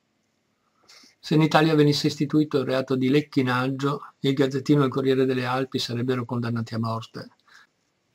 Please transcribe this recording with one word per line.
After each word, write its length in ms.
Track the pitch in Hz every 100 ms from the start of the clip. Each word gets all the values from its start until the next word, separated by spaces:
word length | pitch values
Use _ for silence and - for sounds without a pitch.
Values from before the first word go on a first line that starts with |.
| _ _ _ _ _ _ _ _ _ - - _ -
Se 80 | 156
in 60 |
Italia 340 | 156 160 160 151
venisse 320 | 147 147 151
istituito 520 | - 147 156 151 143
il 40 |
reato 320 | 127 131 131 131
di 140 | 127
lecchinaggio, 1040 | 147 147 143 127 123 131 135 139 147 - -
il 140 | 139
Gazzettino 500 | 135 135 135 123 147
e 20 | 135
il 60 |
Corriere 340 | 131 131 131 131
delle 200 | 127 123
Alpi 320 | 127 135 131
sarebbero 460 | - 120 127 127
condannati 500 | 123 120 117 117 113
a 60 | 113
morte. 520 | 113 113 113 135 - _ _ - _ _ _ _ _